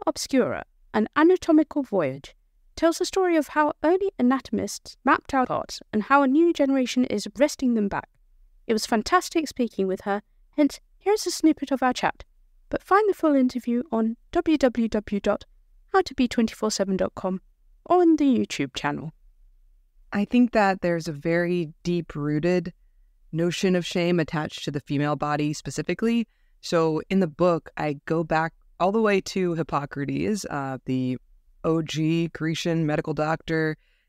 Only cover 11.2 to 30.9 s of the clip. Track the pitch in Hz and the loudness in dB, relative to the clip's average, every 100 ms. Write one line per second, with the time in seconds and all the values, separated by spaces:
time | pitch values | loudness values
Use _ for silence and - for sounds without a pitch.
11.2 | 359 - 311 - 269 269 254 254 165 - | 0 2 2 2 -2 0 0 0 -2 -4
12.2 | - _ _ _ _ - - 381 427 359 | -16 _ _ _ _ -8 2 2 4 2
13.2 | 320 285 254 254 240 240 - 226 220 233 | 2 4 2 0 -2 -4 -2 -2 -2 -4
14.2 | _ 339 339 311 262 240 226 214 - 202 | _ -2 2 4 2 2 -2 -2 -4 -2
15.2 | 208 - - _ _ _ _ 392 359 277 | -2 -2 -6 _ _ _ _ 0 0 0
16.2 | 247 - 226 - 214 - 196 190 180 - | 0 2 -2 -2 -4 -2 -2 0 -2 -4
17.2 | 190 185 - _ _ _ - 359 339 311 | -6 -6 -8 _ _ _ 0 4 6 6
18.2 | 285 226 202 - 139 - 143 147 151 - | 4 4 0 -4 -6 -4 -4 -4 -10 -14
19.2 | - _ - _ _ _ _ _ - 202 | -20 _ -20 _ _ _ _ _ -8 -4
20.2 | 202 247 247 226 196 190 175 170 165 143 | 2 4 4 4 2 2 0 -2 -4 -6
21.2 | 165 170 175 180 156 - - 175 165 151 | 0 0 2 0 -2 -6 -2 -2 -4 -6
22.2 | 147 151 170 180 175 - _ _ _ _ | -2 0 2 0 -2 -12 _ _ _ _
23.2 | _ 156 175 165 190 180 170 185 175 180 | _ -2 -2 0 0 0 0 -2 0 0
24.2 | 156 156 151 - - 143 - 143 147 147 | 0 -4 -6 -8 -8 -8 -4 -2 -2 -2
25.2 | 147 147 151 156 - - 156 - 226 233 | -2 -2 -2 -4 -8 -8 -6 -2 0 0
26.2 | 226 _ _ _ - 170 160 156 - 190 | -2 _ _ _ -2 0 2 -2 -2 0
27.2 | 180 151 180 165 - - 151 147 - 165 | 0 2 2 2 -4 -6 -6 -6 -4 -4
28.2 | 160 160 165 - _ _ 180 220 220 196 | 0 -2 -4 -8 _ _ 0 2 2 0
29.2 | - 196 180 165 165 151 143 - 139 139 | -2 -4 -2 -2 -4 -4 -6 -6 -6 -2
30.2 | 175 214 - 143 135 131 - | -2 -4 -4 -8 -6 -10 -4